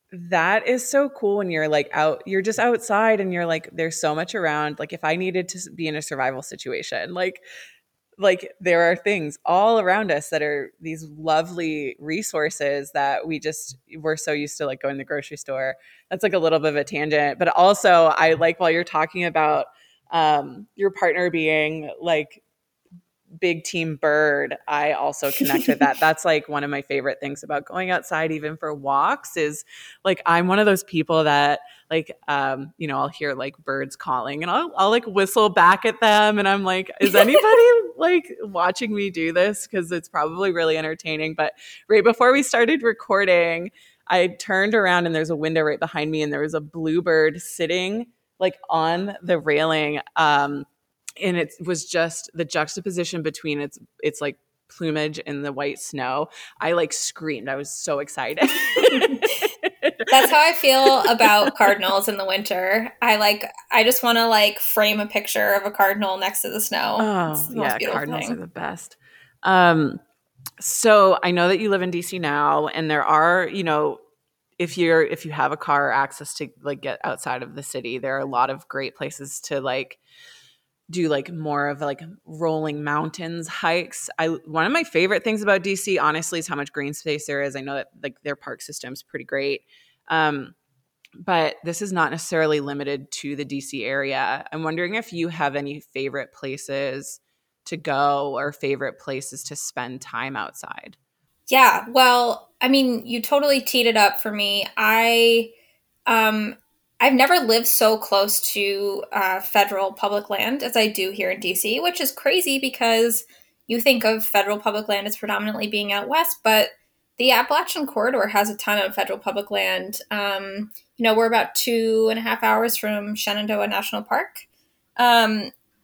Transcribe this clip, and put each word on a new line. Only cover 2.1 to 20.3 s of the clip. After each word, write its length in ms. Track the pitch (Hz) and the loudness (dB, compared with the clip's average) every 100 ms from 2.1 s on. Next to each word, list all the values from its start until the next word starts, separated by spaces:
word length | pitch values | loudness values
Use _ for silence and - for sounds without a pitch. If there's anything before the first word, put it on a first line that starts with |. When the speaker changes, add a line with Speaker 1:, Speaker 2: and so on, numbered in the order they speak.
| 139 - | 0 -2
Speaker 1:
you're 160 | 190 | -2
just 160 | 196 220 | 0 0
outside 600 | 240 233 233 208 220 214 | 2 0 0 2 4 2
and 120 | 190 | 0
you're 140 | 175 170 | -2 -2
like, 220 | 160 - | -4 -6
"There's 280 | - 160 - | -6 -6 -2
so 140 | 156 | -2
much 200 | 156 180 | -2 -4
around." 440 | 214 165 151 151 143 | -4 -2 -2 -4 -6
Like, 140 | 151 | -10
if 120 | 165 | -6
I 120 | 156 170 | -4 -2
needed 320 | 185 185 180 | -2 -4 -4
to 80 | 180 | -10
s-, 100 | - | -14
be 200 | - 160 | -8 -6
in 80 | 151 | -6
a 60 | |
survival 400 | 151 135 131 131 | -6 -4 -4 -4
situation, 680 | - - 131 - - 110 98 | -10 -12 -8 -8 -6 -8 -8
like, 300 | 180 185 185 - - - _ _ _ _ - | -4 -6 -6 -16 -20 -20 _ _ _ _ 0
like, 320 | 196 185 - - | 2 2 -4 -6
there 300 | 180 170 170 | 2 4 4
are 60 | 175 | 2
things 420 | 202 202 151 - | 0 -2 -4 -6
all 340 | - 175 214 226 | 0 4 4 4
around 320 | 180 196 208 | 4 2 0
us 200 | 147 - | -2 -2
that 100 | 156 | -2
are 320 | 151 147 - _ | -2 -2 -6 _
these 240 | 160 160 | -12 -12
lovely 920 | 156 151 160 156 165 175 165 151 135 - | -14 -8 0 2 0 -4 -4 -4 -6 -8
resources 960 | 151 170 214 160 151 - 143 143 143 | -6 -6 -4 -2 -2 -2 -2 -2 -4
that 340 | 147 139 131 165 | -2 0 0 -4
we 120 | 156 | -6
just, 380 | 151 156 - 131 _ 160 | -6 -8 -10 -18 _ -6
we're 180 | 156 156 | -4 -2
so 160 | - | -2
used 240 | 151 147 - | -4 -4 -6
to, 80 | |
like, 160 | 147 135 | -6 -4
going 140 | 139 | -6
to 40 | 139 | -6
the 60 | |
grocery 320 | 131 147 - 147 | -6 -8 -8 -14
store. 400 | - 131 131 131 _ _ _ | -10 -6 -6 -6 _ _ _
That's, 140 | 190 | -4
like, 100 | 208 | 0
a 60 | 185 | 2
little 200 | 160 160 | 4 2
bit 120 | 151 | 2
of 60 | 147 | 0
a 80 | |
tangent, 540 | 139 143 151 151 147 123 | -2 -4 0 2 2 0
but 100 | 170 | 2
also 580 | - 185 202 196 170 165 | 6 6 6 6 8 6
I 280 | - 160 | 6 4
like, 240 | 160 165 170 | 4 2 2
while 120 | 170 | 2
you're 140 | 165 | 2
talking 400 | 175 156 165 185 | 0 -2 -2 -2
about, 420 | 175 165 151 147 - _ _ _ _ | -2 2 2 2 -2 _ _ _ _
um, 540 | 165 156 | 2 4